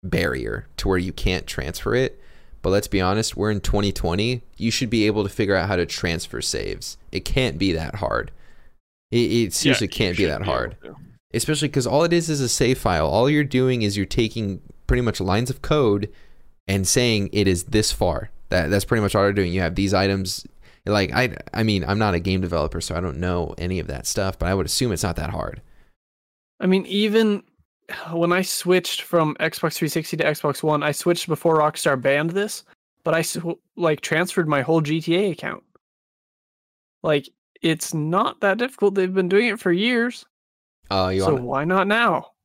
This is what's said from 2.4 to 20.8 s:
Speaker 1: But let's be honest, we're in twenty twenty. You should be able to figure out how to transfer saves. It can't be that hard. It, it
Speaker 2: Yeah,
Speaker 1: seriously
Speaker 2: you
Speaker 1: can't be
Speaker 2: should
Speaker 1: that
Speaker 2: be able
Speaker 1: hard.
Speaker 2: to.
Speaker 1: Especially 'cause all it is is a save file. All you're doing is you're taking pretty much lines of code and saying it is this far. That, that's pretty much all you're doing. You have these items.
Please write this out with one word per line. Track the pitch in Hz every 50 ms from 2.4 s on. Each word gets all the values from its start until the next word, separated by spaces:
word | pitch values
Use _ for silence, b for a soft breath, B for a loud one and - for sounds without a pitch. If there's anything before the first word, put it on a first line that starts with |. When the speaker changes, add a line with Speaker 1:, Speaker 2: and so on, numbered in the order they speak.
| b b b b
Speaker 1:
But | - 87
let's | 92 101 104 -
be | - 101
honest, | 92 92 98 107 110 - -
we're | - 95 107
in | 107 101
twenty | - - - 101 101 98
twenty. | 95 - - 85 82 90 104 117 127 120 - - - -
You | - 113
should | 110 - 135 113
be | 110 117 107
able | 107 104 107 104
to | 98
figure | - - 113 98 101
out | 92 80 101
how | 101
to | 90 87
transfer | 85 - - - 90 85 80 - - - 60
saves. | - - - 53 52 50 50 - - - - - - -
It | - 95 92
can't | - - 131 131 120 - 80
be | 98 95 87
that | 78 80 67 -
hard. | 104 - 64 55 60 55 - b b b b b b b b b b _ _ _ _ _ _
It, | - 120
it | 120 85 92 117 117
Speaker 2:
Yeah, | 98
Speaker 1:
seriously | - - - 139 135 - 117 98
Speaker 2:
you |
Speaker 1:
can't | - - 117 95 87 -
be | 101
Speaker 2:
should | 82
Speaker 1:
that | 73 -
Speaker 2:
be | -
able | - 67
Speaker 1:
hard. | 62 60 - - - -
Speaker 2:
to. | 57 - - - - - _ _ _ -
Speaker 1:
Especially | 120 - - 156 147 151 143
'cause | 147 139 120 120
all | - 143 165
it | 170 170
is | 170 160 160
is | 156 143
a | 135 120
save | - - 139 120 127 -
file. | - 110 90 80 78 78
All | 71 104 120 139
you're | 151 147 147
doing | 139 - 127 127 131 127 123
is | 110 101 101 101
you're | 98
taking | 92 - - 117 110 - 117 110 98 98 87 - - - - - -
pretty | - 123
much | 123 113 101 -
lines | 95 92 92 104 120 127
of | 135 -
code | - - 156 151 139 113 101 101 98 104 b b b b b b b b b b _ -
and | 98 101 95 90
saying | - 127 123 123 113 107 101 98 -
it | 104 101 95
is | 92 87 -
this | - - 107 107 -
far. | - - - 90 76 - - - - - - -
That, | - 92 82 76
that's | 95 101 -
pretty | - - 113
much | 104 98 -
all | 104 98
you're | 101 101
doing. | 101 95 87
You | 87 92
have | 92 82 90
these | 90 98 98 98
items. | 95 98 98 98 98 95 90 - - - - - - b b b b